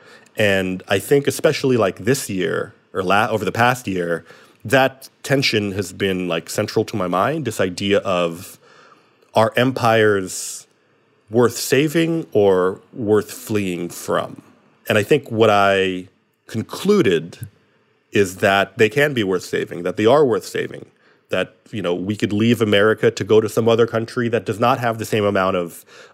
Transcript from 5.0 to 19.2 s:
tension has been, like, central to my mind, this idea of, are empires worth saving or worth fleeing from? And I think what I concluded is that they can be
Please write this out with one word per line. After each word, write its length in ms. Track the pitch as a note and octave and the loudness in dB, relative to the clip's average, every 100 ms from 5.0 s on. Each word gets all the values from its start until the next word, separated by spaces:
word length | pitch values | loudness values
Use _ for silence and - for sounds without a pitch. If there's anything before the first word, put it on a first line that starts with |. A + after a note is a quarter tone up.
| - _ | -18 _
tension 480 | - C#3 C3+ A2 G#2 | -2 -2 0 -2 -2
has 200 | G2 F#2 | -6 -8
been, 360 | F#2+ G2 F#2 F2+ | -4 -4 -2 -2
like, 200 | E2 - | -4 -4
central 360 | - G#2+ A2+ | -6 -2 -2
to 120 | G#2+ A2 | -2 -4
my 120 | F2+ | -2
mind, 380 | F2+ A2+ D#3+ A#2+ | 0 0 -2 -6
this 140 | - | -2
idea 380 | F#2+ F2 G2 G2 | -4 -2 0 0
of, 640 | G2 F2+ E2+ E2+ G2+ - _ - - _ _ _ _ | 2 -2 -2 -6 -16 -20 _ -20 -20 _ _ _ _
are 180 | A2 A2 - | 2 2 2
empires 1120 | B2+ B2 A#2 A2+ G#2+ G2 F#2 - - - - _ _ _ _ _ _ | 0 2 2 4 4 2 -2 -10 -10 -14 -18 _ _ _ _ _ _
worth 260 | A2 A#2 - | 2 2 0
saving 680 | - C3 D3+ E3 E3 E3 - | 0 0 2 0 -2 -4 -2
or 480 | G#2+ G2+ F#2 F2+ G#2 _ | 2 4 4 2 -2 _
worth 400 | - G#2 G#2+ G2+ | -8 0 0 0
fleeing 560 | - - G#2+ F#2+ F2 F2 | -12 -6 -4 -2 -4 -6
from? 520 | - - E2+ - - - _ _ _ - | -10 -4 -4 -4 -14 -20 _ _ _ -2
And 80 | G#2+ | 0
I 60 | |
think 280 | G2+ D3 - | 2 0 0
what 200 | A2 A2 | 2 4
I 580 | G2+ G2 G2 F#2+ F2+ F#2 _ _ _ - | 6 4 2 0 -4 -10 _ _ _ -10
concluded 1000 | A2+ G2 - F#3+ G#3 A#2 E2 E2 - - _ _ _ _ _ _ | -8 -8 -4 0 2 4 0 -2 -14 -16 _ _ _ _ _ _
is 240 | A2 F#2+ F#2 | 0 0 0
that 420 | G2+ G2 F#2+ - | 2 2 0 2
they 100 | G#2+ | 2
can 260 | C#3+ D3+ | 2 0
be 100 | B2+ | 0